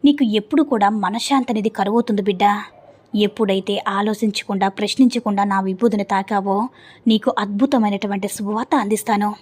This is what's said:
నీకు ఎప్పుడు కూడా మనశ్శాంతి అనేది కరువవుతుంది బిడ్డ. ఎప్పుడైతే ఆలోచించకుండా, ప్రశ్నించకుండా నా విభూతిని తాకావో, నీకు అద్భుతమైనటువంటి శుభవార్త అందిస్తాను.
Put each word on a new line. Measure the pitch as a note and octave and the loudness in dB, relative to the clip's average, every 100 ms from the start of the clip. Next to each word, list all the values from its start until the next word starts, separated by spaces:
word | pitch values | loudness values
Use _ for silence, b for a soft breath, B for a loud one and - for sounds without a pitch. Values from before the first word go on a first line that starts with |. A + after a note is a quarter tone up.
నీకు | C#4+ C#4+ B3 G#3 | 4 4 2 0
ఎప్పుడు | G#3 D4+ D4 | 0 0 2
కూడా | A#3 G3+ G#3+ | 2 2 2
మనశ్శాంతి | F#3 A3 - C#4 A#3+ | -4 -4 0 0 0
అనేది | A3 G#3+ G#3 | -2 -2 -2
కరువవుతుంది | G3 A3+ A#3 G#3 | 0 0 2 0
బిడ్డ. | G3 F#3 G3+ G#3 - - - - _ G#3+ G3+ | 0 2 2 2 -6 -18 -20 -20 _ 0 0
ఎప్పుడైతే | G3+ G#3+ F#3+ F#3+ G3+ - | 0 0 0 -2 -4 -2
ఆలోచించకుండా, | G3+ G#3 G#3 A3 G3 - G3 F#3+ G3 | -2 -2 0 -2 -2 -6 -2 -2 -2
ప్రశ్నించకుండా | G#3 - B3+ A#3+ A3 G3+ G3+ | -6 2 2 2 -2 -2 0
నా | G3 F#3+ | 0 -2
విభూతిని | F#3 A#3 G#3 G3+ | 0 0 0 -2
తాకావో, | G3 G3 G3+ G3 G3 B3 B B B - | -2 0 -2 0 -2 -2 B B B 2
నీకు | A3 - - | 2 2 -2
అద్భుతమైనటువంటి | G3+ G3+ C4+ C4+ G#3+ G3+ G3+ G3 G3 | -4 0 2 2 0 -2 -4 -4 -6
శుభవార్త | - G3+ G#3+ B3+ D4 | -6 -6 -4 -2 -2
అందిస్తాను. | G#3 G#3 - G#3 G#3 G#3 | 0 -2 0 0 -2 -6